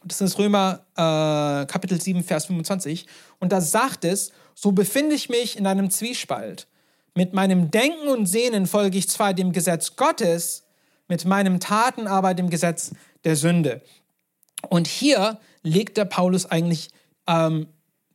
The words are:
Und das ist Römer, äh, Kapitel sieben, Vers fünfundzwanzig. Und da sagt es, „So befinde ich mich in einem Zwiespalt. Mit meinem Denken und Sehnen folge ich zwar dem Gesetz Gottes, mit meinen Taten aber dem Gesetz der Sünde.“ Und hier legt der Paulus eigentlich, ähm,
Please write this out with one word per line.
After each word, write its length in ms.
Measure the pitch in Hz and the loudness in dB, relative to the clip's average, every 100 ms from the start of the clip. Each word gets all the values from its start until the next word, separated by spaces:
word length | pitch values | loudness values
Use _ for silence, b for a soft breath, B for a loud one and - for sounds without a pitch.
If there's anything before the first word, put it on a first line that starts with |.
Und 100 | 175 | -10
das 100 | - | -2
ist 160 | 190 - | 0 2
Römer, 480 | 208 202 190 175 _ | 4 4 2 -2 _
äh, 720 | - 165 156 156 151 147 143 139 | -2 2 2 2 2 0 -2 -2
Kapitel 340 | 185 185 180 | -4 -2 -2
sieben, 240 | - 180 | -2 -2
Vers 220 | 175 160 - | 0 -2 -2
fünfundzwanzig. 640 | 175 160 190 143 170 - B B B | -4 -4 -4 -4 -8 -10 B B B
Und 120 | 180 | 0
da 100 | 202 | 0
sagt 440 | 262 220 262 180 165 | 2 0 0 -2 -2
es, 260 | 196 - b b b | -2 -4 b b b
„So 160 | 202 | 0
befinde 440 | 196 202 269 302 294 | 2 2 2 2 0
ich 120 | - | 0
mich 300 | 240 240 - | -2 -2 -2
in 100 | 196 | 0
einem 220 | 190 196 | 2 0
Zwiespalt. 800 | - 233 247 - 120 107 - - _ _ _ _ 180 | -2 -4 -6 -6 -6 -8 -14 -18 _ _ _ _ -2
Mit 180 | 180 | 0
meinem 380 | 190 190 180 160 | 2 2 4 2
Denken 360 | 214 277 330 294 | 2 2 0 -2
und 180 | 254 190 | 0 0
Sehnen 420 | 220 247 214 180 | 0 0 0 0
folge 300 | 208 202 190 | 2 2 0
ich 120 | - | -2
zwar 240 | - 202 | 0 0
dem 180 | 185 185 | 0 0
Gesetz 460 | 175 175 165 - - | 0 0 -2 -4 0
Gottes, 640 | 285 320 220 170 170 - _ _ _ _ - | 0 2 0 0 -4 -10 _ _ _ _ -6
mit 160 | 175 175 | -2 0
meinen 340 | 196 190 180 | 2 2 0
Taten 480 | - 214 254 247 214 | 0 0 0 -2 -2
aber 260 | 190 190 | 0 2
dem 160 | 180 180 | 0 -2
Gesetz 420 | 165 170 160 - - B B 165 | 0 0 -2 -8 -12 B B -2
der 100 | 156 | 2
Sünde.“ 460 | 165 175 143 123 - b b _ _ _ _ - - | 2 2 2 -2 -12 b b _ _ _ _ -12 -2
Und 180 | 175 165 | 0 0
hier 540 | - 285 233 208 214 b b | 0 2 4 2 -4 b b
legt 360 | 165 180 226 214 | 0 0 0 -2
der 80 | 190 | -2
Paulus 400 | - 180 180 - | 0 2 0 0
eigentlich, 440 | 165 170 160 - b b b - | -2 0 -2 -6 b b b -2
ähm, 400 | 165 160 160 156 _ _ _ _ | 0 2 -2 -6 _ _ _ _